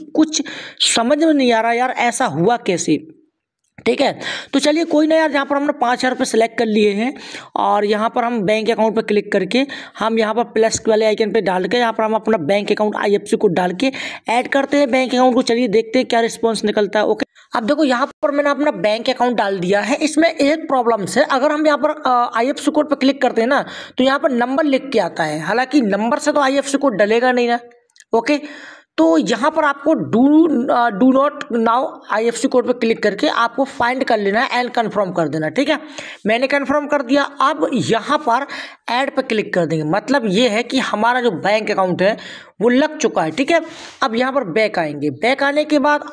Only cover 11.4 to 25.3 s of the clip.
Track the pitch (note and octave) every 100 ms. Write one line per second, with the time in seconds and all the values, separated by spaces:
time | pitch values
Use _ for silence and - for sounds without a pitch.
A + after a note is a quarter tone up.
11.4 | F#3+ F#3 F#3+ B3 A#3 A3+ A3 A3 A3 A3
12.4 | D#3 G3+ G#3 G#3 G#3+ - G#3+ G3+ G3+ A3+
13.4 | G#3 F3 F#3 F#3 C4 C4 - - - A#3
14.4 | B3 C#4 C#4 C#4+ C#4+ C4 B3+ B3 B3+ A#3+
15.4 | - A#3 B3 G#3 - B3+ - A#3 A#3 -
16.4 | A3+ G#3+ G#3 G#3+ G3+ G#3+ G#3 G#3+ - _
17.4 | - - G#3+ D4 C#4+ B3 C#4+ - D4+ C#4+
18.4 | C#4+ C#4 D4 G3+ G#3 A3 A#3 B3+ B3 A#3
19.4 | G3+ G3 F3 G3+ G#3 C#4+ D#4 D4 E4 E4
20.4 | C#4 D#4+ D#4 C4 A#3 A3+ F3+ A#3 D4+ C4
21.4 | D4 D4+ D4+ C#4+ D4+ D4+ C4 B3 A#3+ A3+
22.4 | B3+ C#4+ - D4+ D4+ C#4 C4+ C4+ B3 A3+
23.4 | A3+ C4+ - - - - C4 C#4 D#4+ A#3+
24.4 | B3 C4+ D#4 C4 C4 A3 F3 - D#3